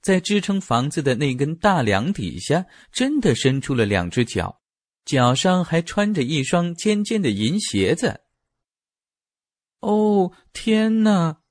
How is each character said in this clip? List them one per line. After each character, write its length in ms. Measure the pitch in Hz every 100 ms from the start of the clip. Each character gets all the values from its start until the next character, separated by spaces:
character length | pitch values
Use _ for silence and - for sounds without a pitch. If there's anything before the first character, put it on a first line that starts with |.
在 180 | - 185
支 220 | 175 208
撑 180 | 185 196
房 300 | - 117 135
子 120 | 160
的 120 | 139
那 220 | 120 143 127
根 200 | 143 165
大 280 | 208 180
梁 280 | 113 98 135
底 280 | 202 92 -
下， 260 | - 156 185 - -
真 280 | - 254 302
的 140 | 208 117
伸 260 | 135 135
出 140 | - 127
了 100 | 104
两 240 | 98 87
只 160 | 123 120
脚， 340 | 98 87 - _ _ _ _ -
脚 300 | 139 123 127
上 280 | 190 180
还 160 | 170 165
穿 320 | 170 - 208
着 120 | 196
一 200 | 123 156
双 300 | 131 175 175
尖 300 | 170 214 208
尖 180 | 208 220
的 80 | 160
银 300 | 101 110 196
鞋 360 | - 101 95 165
子。 240 | 240 - _ _ _ _ _ _ _ _ _ _ _ _ _ _ _ _
哦， 500 | 214 214 214 202 185 _ _
天 500 | - - 220 220 220
哪！ 380 | 214 196 165 151 _